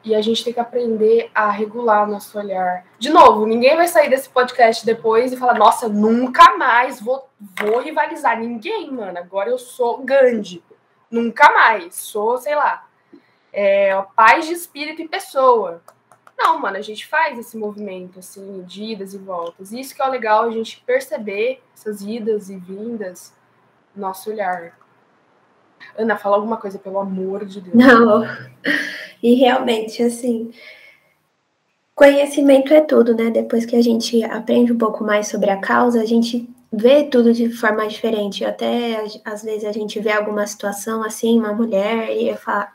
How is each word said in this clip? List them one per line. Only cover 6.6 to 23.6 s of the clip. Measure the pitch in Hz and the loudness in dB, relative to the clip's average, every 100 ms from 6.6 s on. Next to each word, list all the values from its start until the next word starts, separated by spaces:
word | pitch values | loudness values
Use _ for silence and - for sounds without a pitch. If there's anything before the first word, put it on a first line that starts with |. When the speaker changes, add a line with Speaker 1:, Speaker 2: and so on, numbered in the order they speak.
| 269 233 262 247 | 2 2 0 -4
Speaker 1:
vou, | 214 269 - _ 202 - | -6 -6 -8 _ -20 -6
vou | 208 233 | -2 -2
rivalizar. | 285 311 302 320 254 226 | -2 -4 -4 -2 -2 -2
Ninguém, | 233 233 339 440 302 | -6 -8 -8 -8 -8
mano, | 262 190 175 | -10 -10 -12
agora | 175 196 208 | -8 -6 -4
eu | 247 | -6
sou | - - 240 240 | -8 -4 -4 -4
Gandhi. | 254 277 254 226 185 180 _ _ _ _ _ | 0 4 4 2 -8 -16 _ _ _ _ _
Nunca | 233 233 214 294 | -4 -4 6 6
mais, | - 247 208 170 - | 6 2 2 -6 -16
sou, | - 208 214 247 | -10 -6 -4 -4
sei | 294 | -4
lá, | 294 254 - _ _ _ - _ _ _ | -2 -2 -4 _ _ _ -20 _ _ _
é, | 196 202 196 196 | -2 0 2 2
a | 196 | 0
paz | 196 - 226 339 320 | -2 4 4 4 0
de | |
espírito | 339 - 277 302 320 | -10 -12 -12 -12 -10
em | 330 | -10
pessoa. | 381 - 277 262 240 185 170 - _ _ _ _ - | -10 -6 2 4 4 0 -10 -20 _ _ _ _ -2
Não, | 403 320 | 0 0
mano, | 220 196 | -4 -8
a | |
gente | 208 214 | -10 -14
faz | - 311 320 233 | -6 -2 -2 -4
esse | 226 220 | -14 -10
movimento, | 208 202 208 185 180 185 | -10 -10 -14 -14 -16 -20
assim, | 185 196 196 196 | -20 -20 -16 -16
de | 180 190 | -16 -14
idas | 220 208 196 | -12 -12 -12
e | 196 | -14
voltas. | 190 175 170 _ 190 | -10 -10 -10 _ -16
E | 233 | -14
isso | 269 | -14
que | - | -6
é | 269 | -4
o | |
legal, | 254 220 214 | -4 0 0
a | 233 | 0
gente | 226 226 - - | -6 -10 -12 -4
perceber | 262 262 285 208 196 240 262 _ | -4 -4 -10 -8 -4 -4 -6 _
essas | _ 214 208 | _ -14 -12
idas | 196 233 214 208 185 | -10 -8 -4 -4 -6
e | 190 | -18
vindas | 180 190 226 233 190 185 - _ _ _ | -16 -14 -12 -10 -12 -14 -20 _ _ _